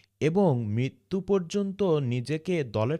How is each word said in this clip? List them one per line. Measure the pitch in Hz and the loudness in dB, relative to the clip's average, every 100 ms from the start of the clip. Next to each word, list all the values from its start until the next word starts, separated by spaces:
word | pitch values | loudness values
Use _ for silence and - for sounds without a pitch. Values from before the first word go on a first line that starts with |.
| _ _ | _ _
এবং | 143 175 190 123 110 | 0 4 4 2 0
মৃত্যু | 107 127 - _ 190 | 0 -2 -4 _ -6
পর্যন্ত | 185 196 170 202 196 190 | 0 0 0 -4 -4 -2
নিজেকে | 196 156 131 123 120 156 156 175 | 0 2 2 -2 -2 -4 -2 -2
দলের | 127 107 113 165 | -2 -2 0 -2